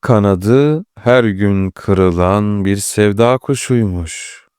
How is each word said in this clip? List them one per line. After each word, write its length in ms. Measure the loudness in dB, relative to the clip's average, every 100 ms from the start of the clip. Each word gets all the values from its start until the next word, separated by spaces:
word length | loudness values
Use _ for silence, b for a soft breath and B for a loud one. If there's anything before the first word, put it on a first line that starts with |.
Kanadı 840 | 2 2 2 0 2 2 2 -2 -6 -8
her 260 | 0 2
gün 460 | 2 0 0 0 -2
kırılan 920 | -6 -2 2 2 2 0 0 0 -2
bir 120 | -2 -4
sevda 640 | -4 0 0 2 0 0
kuşuymuş. 1080 | -2 -6 -2 -2 0 -4 -8 -12 -18 -20 _